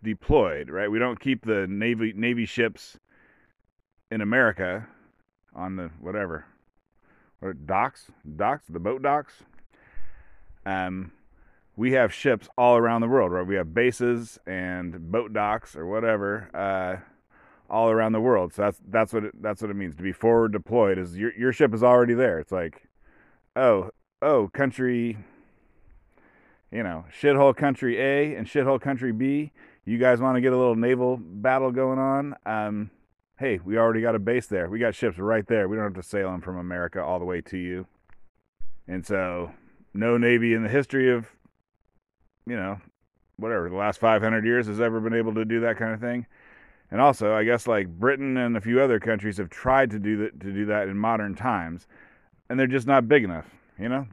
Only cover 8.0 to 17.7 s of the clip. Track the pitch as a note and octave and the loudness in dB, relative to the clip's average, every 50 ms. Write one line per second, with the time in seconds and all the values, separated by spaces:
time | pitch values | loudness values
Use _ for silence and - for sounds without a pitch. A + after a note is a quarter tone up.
8 | - - - _ - D2+ D2+ D#2 G#2 A#2 C#3+ D3+ _ - E2 E2+ E2+ G#2 C3 C3 | -20 -20 -20 _ -18 -16 -6 -2 -2 -2 -2 -4 _ -12 -12 -6 -4 -4 -4 -2
9 | C3+ C#3+ C#3+ D3+ C#3 - - _ - _ - - - - _ _ _ _ - - | 0 0 0 0 -2 -8 -20 _ -20 _ -20 -20 -20 -20 _ _ _ _ -6 -4
10 | - - - - - - - - - - - - - G2 F#2+ F#2+ F#2 F#2 F#2 F#2+ | -4 -4 -6 -10 -20 -20 -20 -20 -20 -20 -20 -14 -8 -6 -4 -4 -4 -4 -6 -8
11 | F#2+ E2+ _ _ _ _ _ _ _ _ _ _ _ _ - G2+ A2+ B2+ C3 C3 | -10 -12 _ _ _ _ _ _ _ _ _ _ _ _ -8 -4 -2 0 2 2
12 | A#2 G2+ - - - C#3 A#2+ G2+ - - - - B2 B2 A#2+ A#2 A#2 A#2 A#2 A#2 | 2 2 0 0 0 2 0 0 -2 -8 -2 2 6 6 6 6 4 2 2 0
13 | A#2 A#2 G#2+ - G2 F2 F2 F2+ F2+ F#2 G2 F#2+ F2 D#2+ E2 A#2 B2 B2+ A#2 - | 0 2 2 2 2 2 0 -2 -2 -2 -2 -2 -2 -2 0 2 2 2 0 0
14 | B2 A#2+ A#2+ A#2 A#2 - - - - F#2 F#2 F#2 F#2 F2+ F2+ F2+ F2+ F2 E2 F2 | 0 0 0 -2 -4 -10 -18 -20 -12 -10 -8 -6 -6 -6 -8 -8 -8 -10 -10 -12
15 | E2 E2 G2 A#2 A#2 G#2 G#2+ G#2+ G#2 G#2 G#2+ A#2 - - - D2 E2 F2+ G#2 A2+ | -10 -4 -4 -4 -4 -2 -4 -2 -2 -2 -2 -4 -6 -12 -14 -12 -8 -6 -4 -2
16 | A2+ A2+ A2 G2+ G2+ G2+ G#2 G#2+ G2 - - F2 G2 G2 F#2+ F#2+ F#2 F2+ F#2 F#2+ | 0 0 0 0 0 -4 -4 -6 -8 -10 -8 -4 -2 -2 -2 -2 -2 -4 -6 -8
17 | - _ _ _ _ _ _ _ _ _ _ _ _ - | -10 _ _ _ _ _ _ _ _ _ _ _ _ -4